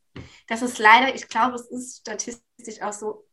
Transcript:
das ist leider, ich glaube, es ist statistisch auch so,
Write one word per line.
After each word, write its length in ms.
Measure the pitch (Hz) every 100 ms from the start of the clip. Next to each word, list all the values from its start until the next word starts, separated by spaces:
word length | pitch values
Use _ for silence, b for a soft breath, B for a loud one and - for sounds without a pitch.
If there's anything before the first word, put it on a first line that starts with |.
| _ - B B -
das 140 | 226
ist 160 | 240 -
leider, 340 | 214 233 262 233
ich 120 | -
glaube, 280 | 226 247 240
es 120 | -
ist 300 | 247 - -
statistisch 800 | 226 208 - 226 _ - - 214
auch 120 | 208
so, 320 | 208 214 - _